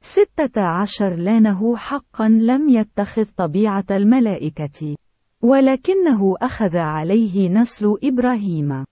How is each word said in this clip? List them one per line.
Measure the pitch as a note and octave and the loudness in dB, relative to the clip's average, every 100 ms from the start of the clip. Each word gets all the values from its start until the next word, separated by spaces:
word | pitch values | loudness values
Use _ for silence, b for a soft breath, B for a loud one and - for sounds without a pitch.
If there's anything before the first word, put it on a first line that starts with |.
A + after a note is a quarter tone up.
ستة | - - G#4 - C#4+ - | -4 0 0 0 -4 -2
عشر: | F#3+ E3 G3+ - G3+ | -2 0 -4 -2 -4
"لانه | E3+ F3 A3+ A3 F#3+ A3 A#3 | -2 0 2 2 2 -2 -4
حقًا | - C#4 _ - A3 | -6 -10 _ -4 2
لم | A3 A3+ C4 D4+ | 4 4 0 2
يتخذ | A#3+ G#3+ - G3+ - G#3+ - | 2 0 -4 -4 -2 -4 -2
طبيعة | F3 D#3 G#3+ G3 G3 | -4 0 0 -2 -2
الملائكة، | G3 G3+ B3+ A3+ F#3 D3+ D3+ D3 - D3+ D3 _ _ _ _ | 0 2 2 2 -2 -6 -8 -10 -8 -10 -10 _ _ _ _
ولكنه | A#3 C4+ C4+ C4 - F#4+ F4 A#3 G3 F#3 | 2 4 4 2 0 0 2 2 2 0
أخذ | B3+ - G#3 E3+ | -4 -2 -2 -2
عليه | D#3+ D#3 D#3+ G#3 A3+ F#3 F#3 | -4 -4 0 0 0 0 0
نسل | F#3+ A#3+ - G#3 G#3 | 2 0 0 -2 0
إبراهيم." | C4+ B3+ B3 A#3+ G3+ E3 D3 C3+ C3+ | -2 0 0 -2 -2 -2 -4 -4 -10